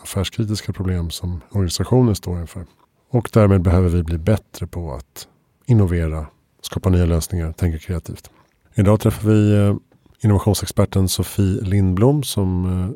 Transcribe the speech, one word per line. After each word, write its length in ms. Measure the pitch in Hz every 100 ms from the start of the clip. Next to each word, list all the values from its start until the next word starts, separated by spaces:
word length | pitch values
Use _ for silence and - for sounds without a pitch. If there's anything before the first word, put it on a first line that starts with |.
affärskritiska 680 | - 98 92 - 107 107 -
problem 380 | - 92 90 82
som 300 | - 90 87 -
organisationen 640 | 104 90 - 92 127 120
står 260 | 95 92 87
inför. 260 | 82 92 87 _ _ _ _
Och 200 | 120 -
därmed 300 | 113 101 98
behöver 260 | 87 87 90
vi 140 | 87
bli 160 | 80 82
bättre 480 | 90 107 - - 87
på 280 | 90 82
att 340 | 62 - - - _ _ _ -
innovera, 600 | 113 92 87 80 78 76 _ _ _
skapa 300 | - - 95
nya 160 | 90 85
lösningar, 460 | 85 - 90 80
tänka 260 | - 87 80
kreativt. 520 | - 85 - - - _ _ _ _
Idag 260 | - 95 107
träffar 280 | 110 - 107
vi, 260 | 107 104
eh, 220 | 104 101 - - _ _ _
innovationsexperten 880 | 107 98 - 98 92 - 98 98 92
Sofie 520 | - 90 - 95 95
Lindblom 640 | 92 101 95 90 123 147
som, 420 | 131 104 95 90
eh, 260 | 92 92 95